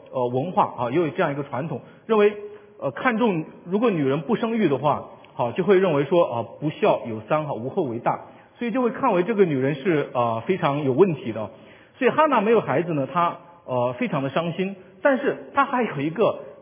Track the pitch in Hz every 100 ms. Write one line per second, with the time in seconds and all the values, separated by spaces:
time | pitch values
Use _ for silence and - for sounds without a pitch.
0 | - 131 123 139 180 202 117 - 120 147
1 | 160 160 165 143 139 123 156 127 - -
2 | - 220 208 - - - - - 139 -
3 | 254 220 233 170 - - 175 202 240 170
4 | 135 143 165 214 226 226 175 131 143 117
5 | - - - - 120 147 175 185 190 143
6 | 131 175 - 117 113 - 151 - 202 131
7 | 117 110 104 156 147 110 127 196 139 113
8 | 156 104 - - - - 240 247 240 160
9 | 262 180 175 208 180 135 135 151 196 156
10 | - 127 117 113 110 190 151 143 139 127
11 | 196 151 120 107 107 - - - - -
12 | 240 285 311 247 202 220 - 135 175 151
13 | 131 175 170 160 - - - 127 123 127
14 | 247 151 135 165 170 160 190 196 - -
15 | 294 254 262 - - - 269 254 220 143
16 | 147 170 175 - - -